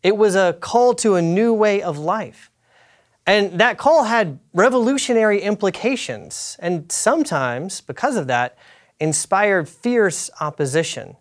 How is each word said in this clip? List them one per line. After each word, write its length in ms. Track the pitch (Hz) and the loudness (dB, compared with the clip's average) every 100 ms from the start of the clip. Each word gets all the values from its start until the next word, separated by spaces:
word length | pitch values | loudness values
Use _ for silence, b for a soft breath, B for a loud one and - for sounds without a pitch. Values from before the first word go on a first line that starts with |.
It 120 | 185 208 | 0 2
was 200 | 214 190 | 2 4
a 200 | 185 170 | 2 0
call 320 | - 233 247 | -2 2 4
to 220 | 240 220 185 | 2 2 2
a 60 | |
new 340 | 165 180 233 220 | 2 2 2 2
way 260 | 214 202 | 2 0
of 160 | 180 147 | -4 -6
life. 540 | 156 214 143 - - _ b b b b b b - | -4 -4 -6 -16 -20 _ b b b b b b 0
And 340 | 208 202 170 | 2 2 2
that 200 | 233 196 | 0 2
call 240 | 277 320 | 2 4
had 340 | 226 233 185 131 _ | 4 0 -2 -6 _
revolutionary 880 | 170 226 254 233 277 - 233 220 202 | 2 4 4 0 0 0 2 2 0
implications, 1160 | 202 208 202 175 226 262 - 110 90 - - - | -2 -2 -2 -2 -4 -4 -6 -12 -12 -14 -14 -8
and 320 | 175 175 151 | -6 -6 -6
sometimes, 920 | - 214 311 294 156 131 120 180 - | -2 0 0 0 -2 -2 -4 -8 -12
because 360 | - 143 269 240 | -12 -6 -4 -2
of 100 | 135 | -2
that, 280 | 120 123 _ b b b _ | -2 -2 _ b b b _
inspired 680 | 156 151 - 196 208 190 151 | -4 -4 -2 0 2 0 -2
fierce 640 | - 240 240 196 156 - - | -6 -2 2 0 -2 -12 -8
opposition. 760 | 151 - 143 147 160 - 90 - | -8 -4 -2 -2 -2 -8 -14 -20